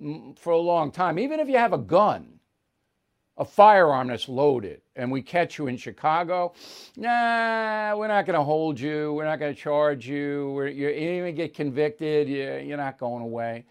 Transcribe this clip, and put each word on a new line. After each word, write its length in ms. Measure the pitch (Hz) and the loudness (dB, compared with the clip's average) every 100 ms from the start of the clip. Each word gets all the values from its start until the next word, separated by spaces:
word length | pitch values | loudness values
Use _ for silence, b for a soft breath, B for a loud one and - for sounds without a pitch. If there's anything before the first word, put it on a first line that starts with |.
mm, 360 | 147 156 127 - | -12 -12 -14 -10
for 140 | 175 | 0
a 60 | 170 | 0
long 320 | 170 170 143 | 2 2 0
time. 280 | - 180 160 | -2 -2 0
Even 200 | 262 311 | -2 -2
if 100 | 285 | 0
you 100 | 262 | 2
have 140 | 233 | 2
a 60 | 170 | 0
gun, 600 | 101 170 208 107 62 - _ _ _ _ _ _ _ _ _ - | 2 4 4 2 -6 -20 _ _ _ _ _ _ _ _ _ -4
a 80 | 151 | 2
firearm 640 | - 208 202 165 131 127 | 8 10 10 6 4 0
that's 200 | 117 - | -4 -6
loaded, 540 | 127 147 127 98 - _ - | 0 2 2 -2 -12 _ -8
and 140 | 123 | -6
we 120 | 135 | -4
catch 360 | - 175 170 - | -2 -2 -2 -4
you 80 | 143 | -8
in 100 | 123 | -8
Chicago, 760 | - 98 156 160 175 180 175 - B B B B | -10 -4 0 0 0 -2 -2 -6 B B B B
"Nah, 1000 | 226 240 233 233 226 226 220 214 214 208 | -2 0 0 0 0 -2 -2 -4 -2 -2
we're 120 | 214 | 0
not 180 | 208 190 | 0 2
gonna 160 | 165 | 2
hold 380 | 143 156 160 139 | 2 0 0 -4
you. 320 | 139 151 151 | -4 -4 -4
We're 120 | 147 156 | -4 -4
not 140 | 151 | -4
gonna 160 | 147 143 | -4 -6
charge 520 | 156 147 151 143 117 | -2 2 2 0 -4
you. 460 | 143 143 143 139 139 | -6 -4 -4 -4 -4
We're, 140 | 139 | -6
you're, 220 | 139 143 | -4 -4
you 200 | 143 160 | -2 -4
even 220 | 180 180 160 | -4 -6 -6
get 200 | 165 - | -8 -6
convicted, 760 | 151 131 151 147 156 151 147 | -4 -2 -2 -2 -2 0 0
you, 260 | 139 135 135 | -2 -6 -8
you're 220 | 139 147 | -8 -8
not 220 | 139 131 | -8 -6
going 240 | 123 120 | -8 -8
away." 420 | 117 117 117 117 120 | -8 -6 -6 -8 -12